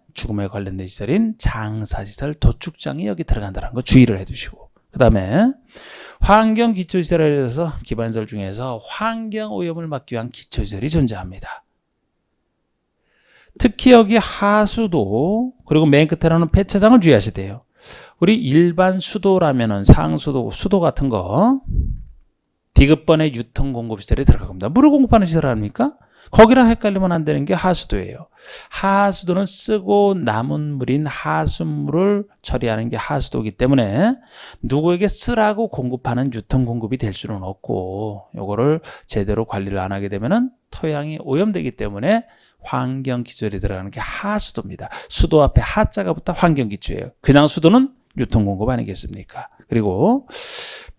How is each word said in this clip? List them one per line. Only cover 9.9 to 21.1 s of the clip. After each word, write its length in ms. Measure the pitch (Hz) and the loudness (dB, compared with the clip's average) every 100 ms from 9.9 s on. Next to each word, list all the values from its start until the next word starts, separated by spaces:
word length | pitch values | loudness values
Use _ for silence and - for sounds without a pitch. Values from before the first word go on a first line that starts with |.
| 139 - 117 | -8 -8 -8
위한 140 | 123 | -8
기초시설이 580 | - - - 104 98 135 | -12 -8 -6 -6 -6 -2
존재합니다. 720 | 160 123 101 92 95 - - _ _ _ _ _ _ _ _ _ _ _ _ _ _ _ _ _ _ _ - | 0 0 -2 -12 -14 -16 -18 _ _ _ _ _ _ _ _ _ _ _ _ _ _ _ _ _ _ _ -2
특히 340 | 240 - 254 | 0 2 6
여기 240 | 240 202 226 | 8 8 2
하수도, 1400 | - - 202 214 208 233 220 165 98 110 165 220 254 - - | 0 -2 0 2 0 -2 -2 -2 0 -2 0 -2 -4 -10 0
그리고 180 | 156 156 | 2 6
맨 220 | 143 156 | 4 4
끝에 200 | 165 165 | 2 2
나오는 200 | 165 165 | 2 4
폐차장을 500 | 185 196 196 214 254 | 2 2 4 6 8
주의하셔야 320 | 165 110 101 | 8 6 4
돼요. 300 | 98 98 113 _ _ - - - _ | -6 -10 -12 _ _ -20 -20 -20 _
우리 160 | - | 2
일반 640 | 220 131 147 175 170 185 185 | 2 2 4 4 4 2 0
수도라면은 840 | - 208 196 185 160 131 113 101 | -4 -2 0 2 2 2 0 4
상수도, 680 | 101 147 160 156 147 135 113 | 6 6 4 -2 -4 -4 -6
수도 300 | - 190 196 | -6 0 2
같은 300 | 160 - 139 | 2 0 -2